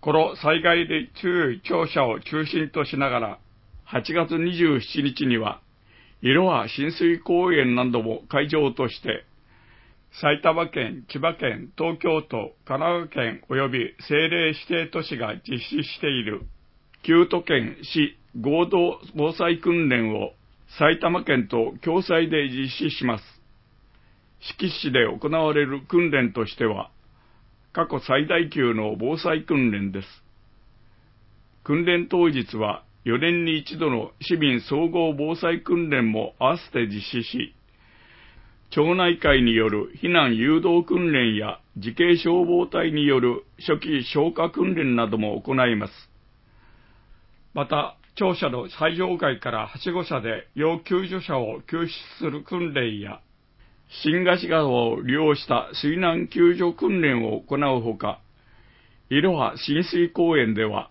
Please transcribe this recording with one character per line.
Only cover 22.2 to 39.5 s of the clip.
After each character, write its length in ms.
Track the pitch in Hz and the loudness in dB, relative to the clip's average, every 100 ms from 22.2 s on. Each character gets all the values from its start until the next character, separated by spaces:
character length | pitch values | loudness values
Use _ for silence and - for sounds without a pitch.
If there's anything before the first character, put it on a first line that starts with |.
| 165 | 2
で 220 | 156 143 | 0 0
実 180 | 127 135 | -2 -6
施 220 | - 151 | -4 -4
し 160 | - 127 | -2 -2
ま 120 | 110 | -4
す。 60 | - _ _ _ _ _ _ _ _ _ _ _ | -8 _ _ _ _ _ _ _ _ _ _ _
志 160 | - - | -16 -6
木 120 | 190 | -6
市 220 | - 151 | -4 0
で 140 | 127 113 | 2 2
行 240 | - 147 | 0 -2
わ 240 | 160 156 | 0 2
れ 100 | 151 | 2
る 160 | 143 139 | 0 -4
訓 300 | 131 175 170 | 0 2 4
練 240 | 143 123 | 2 0
と 100 | 107 | -2
し 120 | 107 - | -6 -2
て 100 | 113 | -2
は、 240 | 98 - _ _ _ _ _ _ _ _ | -2 -8 _ _ _ _ _ _ _ _
過 160 | - 165 | -4 -2
去 80 | 143 | -4
最 260 | - 131 151 | 0 2 2
大 240 | 170 170 | 0 0
級 240 | 143 123 | 2 2
の 220 | 110 107 107 | 2 -2 -2
防 180 | 117 160 | -2 -2
災 280 | 175 156 | -2 -2
訓 260 | 156 151 123 | 0 2 2
練 220 | 101 98 | 0 -4
で 100 | 95 | -6
す。 60 | 95 - _ _ _ _ _ _ - _ _ _ _ _ _ _ | -10 -20 _ _ _ _ _ _ -20 _ _ _ _ _ _ _
訓 220 | - 151 175 | -4 -2 2
練 200 | 175 170 | 0 0
当 220 | 175 170 | 2 4
日 300 | 139 117 110 | 2 -4 -4
は、 260 | 107 101 - _ | -4 -4 -10 _
四 140 | - 120 | -2 0
年 280 | 165 175 165 | 0 0 0
に 120 | 160 | -4
一 200 | - 151 | -6 -4
度 100 | 156 | -2
の 220 | 120 107 _ | -2 -4 _
市 160 | - 170 | -4 0
民 240 | 147 120 | 2 0
総 280 | - 147 170 | -2 -2 0
合 260 | 170 165 | 2 0
防 220 | 143 151 170 | 0 -4 -2
災 260 | 175 170 | -2 -2
訓 260 | - 175 165 | 0 -2 0
練 240 | 139 113 | 0 2
も 220 | 110 104 - | 0 -4 0
合 60 | 127 | 0
わ 80 | 170 | 0
せ 120 | - | -4
て 160 | - 113 | -4 -2
実 360 | 101 101 123 | -4 -6 -6
施 20 | |
し、 300 | 113 - - - _ _ _ - - - - - - _ _ | -6 -6 -8 -12 _ _ _ -20 -20 -20 -20 -20 -20 _ _
町 200 | - 156 | 0 2
内 240 | 180 180 165 | 2 2 2
会 240 | 151 139 | 4 4
に 120 | 120 | 6